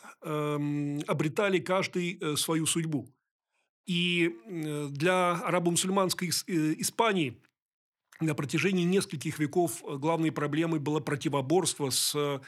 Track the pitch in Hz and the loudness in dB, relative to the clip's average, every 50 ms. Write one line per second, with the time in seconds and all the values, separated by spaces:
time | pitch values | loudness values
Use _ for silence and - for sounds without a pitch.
0 | - - - - - - 151 151 147 147 147 147 147 147 147 147 147 147 143 147 | -20 -20 -20 -14 -8 -6 -4 -2 -2 -2 -2 -2 -2 -2 -2 -2 -2 -2 -4 -4
1 | 151 - - 143 156 156 - - 208 202 190 175 - - 185 196 - - - 185 | -2 -2 0 0 0 0 0 0 2 2 2 0 0 0 0 0 0 -2 -2 -2
2 | 175 175 - - - 151 147 139 - - 165 160 160 147 - 165 160 160 151 131 | -2 -2 -4 -4 -4 -2 -2 0 0 0 0 0 0 0 0 0 0 0 -2 -4
3 | 120 - - _ _ _ _ _ _ _ _ _ _ _ _ _ _ - 175 175 | -4 -6 -14 _ _ _ _ _ _ _ _ _ _ _ _ _ _ -4 -2 0
4 | 175 180 175 175 165 170 170 - - 226 185 165 156 151 147 147 147 143 143 139 | 0 2 2 2 2 0 0 -4 -12 -10 -8 -6 -4 -4 -4 -4 -4 -6 -4 0
5 | 151 185 185 185 180 175 175 170 - 175 160 180 170 175 175 - - 185 196 196 | 2 2 4 4 4 2 2 0 0 0 0 2 2 2 2 2 2 2 2 2
6 | 190 180 - - 180 170 139 - - - 190 160 156 156 160 - 214 - - - | 2 2 0 -2 -2 -2 -2 -2 -2 -2 0 0 2 2 0 0 -4 -2 0 2
7 | 226 226 202 180 156 123 104 - _ _ _ _ _ _ _ _ _ _ _ _ | 2 4 4 2 0 -2 -4 -8 _ _ _ _ _ _ _ _ _ _ _ _
8 | _ _ - - 165 156 147 - 147 127 160 156 143 196 196 180 170 175 185 196 | _ _ -8 -2 -2 -2 0 -2 -2 -2 0 0 2 2 2 4 4 4 4 2
9 | 185 - - 139 - 160 147 - 151 147 - 180 175 165 170 - - - 147 139 | 2 0 -4 -6 -6 -6 -2 -2 -2 0 2 2 2 2 0 -6 -8 -8 -6 -2
10 | 139 160 165 160 160 156 156 - 147 143 143 156 165 165 165 156 135 147 151 151 | 0 0 2 2 2 0 0 0 -2 0 0 0 0 0 0 0 0 0 -2 -2
11 | - - 147 131 - 156 139 143 127 127 165 190 170 - - - 147 131 120 - | -2 -2 -4 -2 -2 0 0 0 2 2 2 4 4 2 0 -2 -2 -2 0 0
12 | - - - 147 147 143 143 135 - | 0 0 0 -2 -2 -2 -2 -4 -8